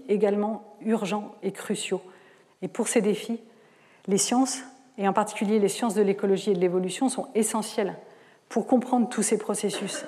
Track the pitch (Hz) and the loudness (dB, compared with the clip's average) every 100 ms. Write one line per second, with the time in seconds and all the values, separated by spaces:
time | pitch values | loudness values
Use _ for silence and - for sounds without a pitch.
0 | - 202 202 208 208 220 - - 220 220 | 0 2 4 2 0 -4 -10 -8 -2 0
1 | 185 214 214 - 196 - - 202 - 185 | 0 -4 -6 -8 -8 -6 -6 -4 -4 -4
2 | - - - - _ - 190 - 226 240 | -6 -20 -20 -20 _ -10 -8 -4 0 2
3 | 208 208 - 226 - - _ _ _ _ | 2 0 -4 -8 -10 -20 _ _ _ _
4 | - 196 - 247 262 - - - _ - | 0 0 2 2 0 -2 -12 -20 _ -2
5 | 196 190 214 - 202 220 196 - 240 196 | 0 2 0 -2 0 4 2 2 0 2
6 | 196 196 202 190 214 185 185 180 185 - | 2 2 2 2 2 2 2 2 -2 0
7 | 262 - - 220 220 226 214 - 190 170 | -2 -2 -2 0 0 0 -4 -2 -4 -4
8 | - - - _ - 233 - 254 - 247 | -16 -20 -20 _ -6 -2 2 2 4 0
9 | 220 - 196 208 - 202 202 - 196 - | 0 0 0 0 -2 -2 -2 -4 -6 -8